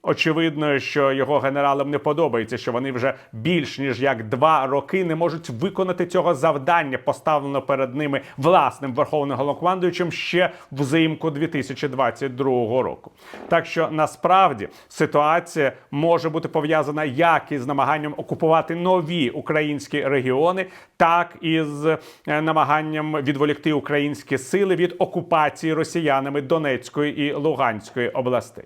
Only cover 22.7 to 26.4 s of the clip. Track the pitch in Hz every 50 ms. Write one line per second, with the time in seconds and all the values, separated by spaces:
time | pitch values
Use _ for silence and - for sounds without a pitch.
22.7 | 147 156 156 156 156 156 151 156 156 147 135 131 147 135 147 147 147 147 - 165
23.7 | 151 143 131 - 147 147 143 147 147 147 - - 143 127 - - - 196 202 196
24.7 | 185 160 175 175 175 - 190 180 - 180 - - 170 160 151 143 - - - 160
25.7 | 160 151 165 160 - 175 165 147 135 135 135 139 139 147